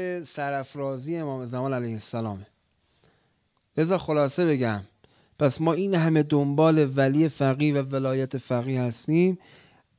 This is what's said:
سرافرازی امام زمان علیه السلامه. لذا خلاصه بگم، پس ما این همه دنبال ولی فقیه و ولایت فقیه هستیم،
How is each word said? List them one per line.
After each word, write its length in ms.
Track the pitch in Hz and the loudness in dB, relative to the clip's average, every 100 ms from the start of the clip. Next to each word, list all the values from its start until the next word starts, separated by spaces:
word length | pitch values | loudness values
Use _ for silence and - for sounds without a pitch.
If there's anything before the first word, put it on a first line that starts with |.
| 180 180 | -6 -6
سرافرازی 920 | 147 - 143 139 127 143 139 135 143 170 | -8 -6 -4 -4 -6 -6 -6 -6 -6 -6
امام 280 | 151 131 123 | -4 -6 -6
زمان 280 | 127 135 | -4 -2
علیه 200 | 127 117 | -2 -4
السلامه. 540 | 110 - 120 113 98 101 _ _ _ _ _ _ _ _ _ _ _ _ - | -4 -4 -4 -4 -8 -12 _ _ _ _ _ _ _ _ _ _ _ _ -2
لذا 200 | 165 185 | 0 0
خلاصه 480 | - 151 139 175 175 | 0 0 2 2 2
بگم، 360 | 139 120 104 95 _ _ _ _ - | 2 0 -2 -8 _ _ _ _ 0
پس 220 | 143 131 | 0 2
ما 120 | 165 | 0
این 220 | 160 196 180 | 0 0 2
همه 280 | 160 156 | 4 2
دنبال 680 | 147 147 143 143 160 156 139 135 | 4 2 2 4 4 4 2 2
ولی 340 | 135 147 160 | 2 4 2
فقیه 440 | - 135 131 151 | 2 0 2 2
و 40 | 143 | 0
ولایت 600 | 135 135 135 135 131 135 | -2 -2 -2 -2 -4 -6
فقیه 440 | - 123 127 127 | -4 -2 -2 -2
هستیم، 580 | 123 113 - 160 185 180 - - _ _ _ | -2 -2 0 2 2 0 -8 -20 _ _ _